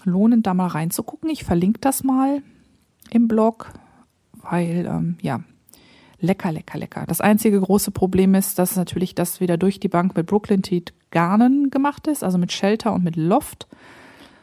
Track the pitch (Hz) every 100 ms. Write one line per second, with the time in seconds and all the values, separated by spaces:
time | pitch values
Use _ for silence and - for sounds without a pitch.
0 | 185 180 220 240 214 185 180 156 165 -
1 | - - 320 302 - 175 185 226 269 -
2 | 262 262 269 285 - _ _ _ _ _
3 | - 233 226 220 220 226 - - - _
4 | _ _ _ - - 170 170 175 170 170
5 | 170 170 165 127 - _ _ - _ _
6 | _ _ 170 196 185 160 - - - -
7 | - 170 202 214 220 202 185 202 - -
8 | 185 185 190 190 190 - 180 190 170 160
9 | 180 - 175 - 180 170 190 - 202 175
10 | 185 175 165 208 - 196 - 175 170 -
11 | _ 165 170 208 247 277 277 269 285 -
12 | - 294 185 180 175 - 196 220 220 196
13 | 175 165 160 240 - - - - - -
14 | - - - -